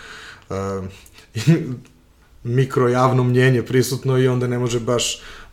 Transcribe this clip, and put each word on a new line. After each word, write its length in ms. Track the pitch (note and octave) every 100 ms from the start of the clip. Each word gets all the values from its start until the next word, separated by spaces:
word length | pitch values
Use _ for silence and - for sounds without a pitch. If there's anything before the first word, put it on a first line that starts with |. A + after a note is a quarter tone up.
| - - - - -
e, 60 | G2 G2 G2 F#2 - - - -
<laughs> 140 | A2+ B2+ E3 - B2 - _ _ _ _ -
mikrojavno 800 | A#2+ B2 C3 - B2 B2 B2+ B2+
mnjenje 380 | B2 B2 C3 B2
prisutno 560 | A2+ B2+ A#2 C3 C3+ B2+
i 100 | B2+
onda 180 | B2 B2
ne 120 | B2
može 220 | B2 A#2+
baš 400 | A2+ A#2+ - - - - -